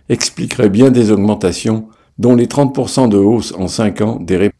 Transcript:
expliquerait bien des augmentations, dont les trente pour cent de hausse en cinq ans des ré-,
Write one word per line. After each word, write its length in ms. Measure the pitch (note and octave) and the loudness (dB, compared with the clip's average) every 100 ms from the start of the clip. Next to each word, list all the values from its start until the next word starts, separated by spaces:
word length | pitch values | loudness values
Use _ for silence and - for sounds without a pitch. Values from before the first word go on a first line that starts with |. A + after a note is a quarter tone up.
| - | -6
expliquerait 580 | B2 - - A#2 - G#2+ | -4 -4 -6 -8 0 0
bien 220 | G2 C3 | 4 4
des 200 | B2 G#2+ | 4 2
augmentations, 760 | G2+ G#2 G#2 F#2 F2 A2+ A2 A2 _ _ - | 2 0 0 -2 -2 -4 -4 -6 _ _ -2
dont 180 | A#2+ A#2+ | 2 2
les 120 | A#2 | 2
trente 260 | C#3+ C3+ | 0 -2
pour 160 | C#3 B2 | -2 -4
cent 180 | C3+ B2 | 0 2
de 80 | G2+ | 4
hausse 380 | G2+ A#2 A2 E2 | 2 2 -2 -8
en 100 | F#2 | -6
cinq 360 | - G#2+ F2+ | -2 -2 -2
ans 180 | G#2+ A#2 | -4 -4
des 160 | F2 F2+ | -4 0
ré-, 160 | G#2 | -2